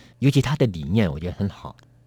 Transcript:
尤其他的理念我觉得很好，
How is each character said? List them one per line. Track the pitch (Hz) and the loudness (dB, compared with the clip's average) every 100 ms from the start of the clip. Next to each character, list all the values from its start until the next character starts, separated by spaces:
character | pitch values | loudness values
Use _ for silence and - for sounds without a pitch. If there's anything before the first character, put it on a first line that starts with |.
| - _ | -20 _
尤 | 135 | 2
其 | 139 | 2
他 | 123 151 | 2 2
的 | 127 | 0
理 | 85 | 0
念 | 71 107 95 | -2 2 2
我 | 71 | 0
觉 | 87 | -6
得 | |
很 | - 101 | -4 -6
好， | - - - - _ | -6 -14 -18 -20 _